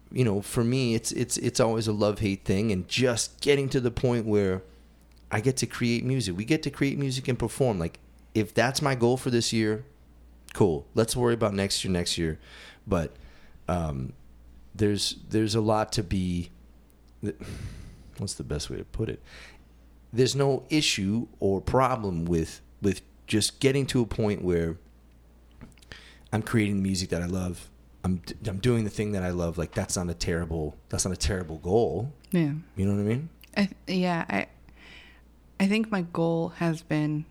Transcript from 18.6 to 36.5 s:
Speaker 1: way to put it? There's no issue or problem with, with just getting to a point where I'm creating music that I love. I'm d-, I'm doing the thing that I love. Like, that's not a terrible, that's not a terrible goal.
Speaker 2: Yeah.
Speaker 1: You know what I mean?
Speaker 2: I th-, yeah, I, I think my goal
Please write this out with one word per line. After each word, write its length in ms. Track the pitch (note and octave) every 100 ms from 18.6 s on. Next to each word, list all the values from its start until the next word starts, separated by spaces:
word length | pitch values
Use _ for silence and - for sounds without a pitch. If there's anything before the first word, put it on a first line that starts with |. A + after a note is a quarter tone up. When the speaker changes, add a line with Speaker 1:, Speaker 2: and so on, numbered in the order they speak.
| -
Speaker 1:
way 80 | G1+
to 60 |
put 240 | F2+ - G#2+
it? 120 | - - - - - - - - - - A2+
There's 200 | B2+ C3
no 260 | C#3 C3 -
issue 560 | D#3 D3 - F#2+ A2 - -
or 200 | G2 F#2+
problem 640 | - B2 B2+ B2+ G2+ E2+
with, 360 | E2+ E2+ D#2+ - - -
with 220 | G2+ F#2 - - -
just 320 | G#2+ F#2+ -
getting 260 | C3 C#3 B2+
to 140 | C3
a 60 | A2+
point 360 | - G#2+ G2+
where 320 | F2+ E2+ E2 E2 - - - - - - - - - - - - - - -
I'm 100 | G#2+
creating 400 | - A#2 G#2 G2+
music 260 | F#2+ F#2 F#2
that 120 | E2+
I 40 | F2
love. 420 | F#2 F2+ F2 - - - -
I'm 140 | F2+ F2+
d-, 160 | - - G#2
I'm 120 | F#2+
doing 260 | B2 A#2
the 60 | G#2+
thing 220 | - G#2
that 100 | G2+
I 80 | F#2
love. 260 | F2+ E2+ E2
Like, 140 | D#2+
that's 240 | - F#2 G2+
not 120 | F2
a 60 |
terrible, 640 | E2+ - E2+ E2 E2 D2+ - -
that's 160 | F2
not 80 | F#2+
a 20 | F2+
terrible 420 | - G2 E2 D#2+
goal. 540 | E2+ G#2+ G#2+ D#2+ C3 - -
Speaker 2:
Yeah. 220 | F3+ D3+ D#3 - -
Speaker 1:
You 100 | G2
know 60 |
what 60 | G2+
I 40 |
mean? 240 | G#2 A#2+ E3 - - -
Speaker 2:
I 40 | G3
th-, 100 | - - F#3
yeah, 240 | F3+ E3+ -
I, 180 | G2 - - - - - - - - - - - -
I 60 | G3
think 240 | G#3+ A3
my 120 | G3+
goal 480 | E3+ E3+ E3 E3 E3